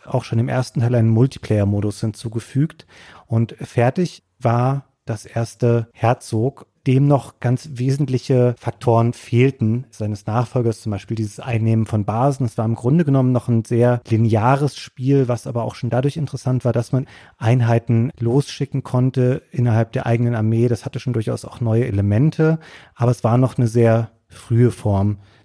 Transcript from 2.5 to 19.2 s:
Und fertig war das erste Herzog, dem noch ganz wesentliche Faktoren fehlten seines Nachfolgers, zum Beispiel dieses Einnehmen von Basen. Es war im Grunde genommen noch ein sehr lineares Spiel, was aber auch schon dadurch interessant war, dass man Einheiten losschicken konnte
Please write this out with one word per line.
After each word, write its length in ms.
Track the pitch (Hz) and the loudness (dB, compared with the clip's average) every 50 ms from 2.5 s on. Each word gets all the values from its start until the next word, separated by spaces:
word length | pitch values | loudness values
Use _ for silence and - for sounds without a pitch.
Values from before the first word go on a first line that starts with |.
| - 131 147 165 - - - _ - - - - - - - | -2 -2 -2 -2 -4 -12 -20 _ -20 -20 -20 -20 -20 -20 -8
Und 300 | - 117 113 117 107 - - | -2 0 0 0 -2 -4 -12
fertig 640 | - - - - 120 123 - 185 180 165 - - _ _ _ _ | -12 -6 -2 0 0 2 2 0 -4 -4 -4 -12 _ _ _ _
war 460 | - 120 117 120 123 131 139 139 - _ _ _ _ | -2 0 0 0 0 0 -2 -4 -8 _ _ _ _
das 180 | - 117 104 - | -10 -10 -10 -10
erste 640 | - - 117 117 - - - - 120 117 117 113 - _ | -8 -6 -6 -6 -6 -4 -2 0 2 2 2 0 -4 _
Herzog, 760 | - - 113 123 - - - - 110 113 135 - - - _ _ _ - | -2 0 0 0 0 -4 -6 -4 -2 -2 -2 -4 -8 -20 _ _ _ -2
dem 220 | 135 127 131 143 143 | 2 2 4 4 4
noch 320 | 147 131 - - - - | 4 2 0 -4 -14 -6
ganz 300 | - 123 120 120 - 156 143 | -2 -2 -2 -2 -4 -10 -10
wesentliche 840 | 117 123 135 139 139 151 131 127 120 - - 135 123 123 123 120 | -6 -2 -2 -2 -2 -2 -2 -2 -4 -2 0 2 2 2 2 0
Faktoren 560 | - - 120 - - - 123 117 117 117 120 - | -2 -8 -10 -8 -4 0 2 2 2 2 2 -2
fehlten 760 | - - - - 117 123 135 131 - 113 107 113 120 131 _ | -4 -8 -2 2 4 4 2 2 0 -2 -2 -2 -2 -6 _
seines 360 | - - 107 104 107 101 - | -12 -8 -8 -6 -8 -8 -6
Nachfolgers, 560 | - 107 120 123 - - 127 117 117 110 - - | -4 -2 -2 -2 -2 -2 -2 0 -2 -2 -4 -6
zum 100 | 110 101 | -8 -8
Beispiel 240 | 95 - - 117 | -6 -6 -8 -6
dieses 240 | 110 110 104 - - | -6 -6 -6 -8 -12
Einnehmen 440 | - 139 117 110 110 113 113 113 110 | -8 -4 -2 0 0 2 2 2 0
von 200 | - - 107 101 | 0 -2 -4 -2
Basen. 420 | 101 104 113 127 143 135 135 135 | -2 -2 0 0 0 0 0 -4
Es 100 | 110 - - | -4 -4 -4
war 60 | 113 | -2
im 120 | 110 113 | -2 -2
Grunde 280 | - - 123 143 170 175 | -2 0 2 2 2 2
genommen 280 | 143 139 135 127 127 127 | 4 2 2 2 2 0
noch 160 | 120 - - | 0 0 0
ein 160 | 120 113 110 | 0 0 0
sehr 380 | - 123 117 117 123 123 120 - - | 0 2 2 4 4 2 0 -2 0
lineares 680 | 113 110 113 113 107 107 104 123 139 139 147 135 - - | 0 2 2 4 2 2 2 2 2 2 0 -2 -4 -6
Spiel, 480 | - - _ - 127 131 139 139 131 | -18 -18 _ -6 -2 2 2 2 2
was 220 | 117 123 117 - 139 | 0 -2 -4 -4 -6
aber 160 | 120 117 113 | -6 -4 -6
auch 100 | - - | -6 -8
schon 160 | - - 117 | -6 -6 -2
dadurch 260 | 120 123 127 143 - | -2 0 0 -2 -2
interessant 480 | 165 147 - - - - 123 127 127 - | -4 -8 -8 -8 -6 -4 -2 -2 0 0
war, 80 | 151 147 | 0 0
dass 200 | 131 117 - - | 0 -2 -2 -2
man 140 | 127 139 - - - - - _ - | -2 -2 -4 -12 -20 -20 -20 _ -2
Einheiten 720 | - 113 123 131 120 113 117 117 117 - 117 113 117 - - - | 0 2 2 4 4 2 2 0 2 2 0 2 2 0 -4 -4
losschicken 640 | 120 117 120 143 143 - - - 143 - - 135 - | -2 0 0 0 0 -2 -4 -8 -8 -6 -6 -8 -6
konnte 580 | - - 127 123 131 - 131 | -2 -2 0 0 0 0 0